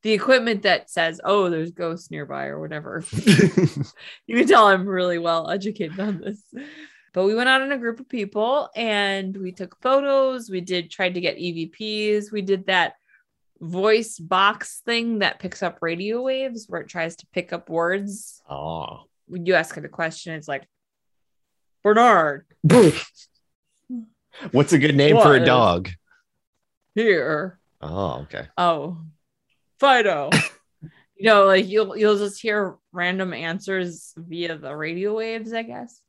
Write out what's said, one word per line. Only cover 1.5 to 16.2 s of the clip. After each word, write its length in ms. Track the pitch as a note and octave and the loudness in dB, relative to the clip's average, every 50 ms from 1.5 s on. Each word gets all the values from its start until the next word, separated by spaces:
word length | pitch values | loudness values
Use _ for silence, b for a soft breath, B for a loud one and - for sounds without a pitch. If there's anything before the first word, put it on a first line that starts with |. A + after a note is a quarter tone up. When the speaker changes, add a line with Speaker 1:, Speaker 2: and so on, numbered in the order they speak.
| F3 D#3+ D#3+ E3+ | -2 -2 -4 -6
Speaker 1:
ghosts 400 | D#3+ - F3 E3 E3 F3+ - - | -8 -8 -8 -6 -8 -10 -12 -14
nearby," 360 | D#3+ D3+ D3 C#3 C#3 C#3 C3+ | -12 -12 -12 -10 -10 -10 -8
or 120 | C#3 C#3+ D3+ | -8 -10 -10
whatever. 440 | D#3 D#3 D#3 D3+ D#3+ - - E3 E3 - | -10 -10 -10 -12 -12 -10 -10 -10 -10 -8
Speaker 2:
<laughs> 40 | - - - A3 F3+ - G3+ E3+ - - F#3 - - C#3+ C#3+ B B B B B B B B | -8 0 4 6 6 6 6 4 2 0 0 0 -2 -6 -10 B B B B B B B B
Speaker 1:
You 100 | - A3+ | -4 0
can 100 | A#3+ - | 0 4
tell 200 | - G4 B3 G#3+ | 6 8 8 8
I'm 200 | G3+ G3 F#3 F3+ | 8 6 4 0
really 300 | G3+ F#3+ F#3 F3+ F3+ F3 | -4 -2 -2 -2 -2 -2
well 320 | E3+ E3+ E3+ E3 E3 D#3+ - | -2 -2 -2 -2 -2 -2 -4
educated 500 | F3+ G3+ F#3+ A3 A3 G#3+ F#3+ D#3 E3 F#3+ | -6 -4 -6 -8 -6 -6 -8 -8 -6 -6
on 200 | G3 G#3+ G3+ D#3+ | -6 -6 -6 -6
this. 200 | - F#3+ G#3 - _ _ - A#3+ C#4+ D4 D#4 D#4 D#4 B B B B B _ | -8 -12 -12 -14 _ _ -18 -18 -16 -16 -20 -20 -20 B B B B B _
But 120 | F3+ F#3+ | 0 0
we 100 | G3 A3 | 0 0
went 140 | A3+ B3 B3+ | 0 0 2
out 120 | C4 C4 | 2 0
in 100 | C4+ C#4 | 0 -2
a 60 | C#4+ | -6
group 220 | C4 A#3+ A#3 A3+ A#3+ | -4 -4 -6 -8 -8
of 80 | C4 _ | -12 _
people 600 | - A#3+ G3+ G3+ _ G#3 G#3+ A#3 C4 D4+ D4+ - _ | -6 -6 -6 -6 _ -2 -2 0 0 -2 -2 -6 _
and 600 | A3+ A#3 A3+ G#3 G3+ G3+ G3 G3 G3 F#3+ F#3+ F#3+ | -6 -4 -2 0 0 0 0 -2 -4 -6 -8 -8
we 140 | G3 F#3+ F#3 | -8 -10 -10
took 280 | F3+ - F#3+ F3+ _ _ | -10 -10 -14 -14 _ _
photos. 680 | - B3+ C4+ C#4 C#4 C#4 C#4 C4+ C4+ C4 C4 B3+ A#3 G3+ | 0 2 2 2 2 2 2 2 2 0 -2 -6 -8 -8
We 120 | F#3+ F#3 | -8 -8
did, 280 | F3 F3+ F3+ F3+ E3 D#3+ | -4 -4 -4 -4 -4 -6
tried 240 | - - F#3+ F3+ F3+ | -6 -2 -2 -2 -2
to 60 | F3+ | -2
get 160 | F3 E3 - | -4 -4 -4
E 320 | - F3 F3+ E3 E3 E3 D#3 _ | -4 -6 -6 -6 -6 -8 -10 _
V 440 | _ A3 G#3+ G#3+ G#3+ G#3+ G#3+ G#3 G#3 | _ -8 -6 -4 -2 0 0 0 0
Ps. 100 | G3+ G#3 | -2 -4
We 100 | G#3+ G#3 | -8 -8
did 260 | F#3 F#3+ G3 F#3 G3 | -2 -2 -2 -2 -2
that 260 | - F#3+ F3+ E3+ - - _ _ _ _ _ _ _ _ _ _ _ _ _ | 0 2 2 2 0 -4 _ _ _ _ _ _ _ _ _ _ _ _ _
voice 580 | E3 D#3+ F3 F#3 F#3+ G#3+ A3 A3+ A3+ A3 - - | -14 -8 -4 0 2 4 4 2 2 -4 -12 -16
box 600 | E3 E3 F#3 F#3 G3 G3+ A3+ A3 - - - - _ | -6 -2 0 2 4 2 2 0 -12 -16 -16 -14 _
thing 340 | - A#3 A#3 A#3 A#3 A3+ G#3+ | -4 -4 -2 -2 -2 -2 0
that 200 | G3 - - - | -2 -2 -2 -4
picks 220 | - F3+ - - G3 | -12 -12 -10 -6 -8
up 140 | F3 E3+ _ | -8 -6 _
radio 400 | - E3 E3 E3+ F#3+ G#3 A3 A#3+ | -6 -6 -4 -4 -4 -6 -4 -4